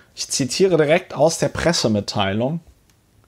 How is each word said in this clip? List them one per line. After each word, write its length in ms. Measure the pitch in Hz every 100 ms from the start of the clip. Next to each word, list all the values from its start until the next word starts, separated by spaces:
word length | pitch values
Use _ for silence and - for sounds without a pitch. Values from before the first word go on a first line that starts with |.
| _
Ich 140 | - -
zitiere 480 | - 127 - 190 160
direkt 380 | 143 175 -
aus 240 | 123 156 -
der 100 | 143
Pressemitteilung. 1120 | - 185 170 120 104 101 110 98 104 127 165 _ _ _ _ _ _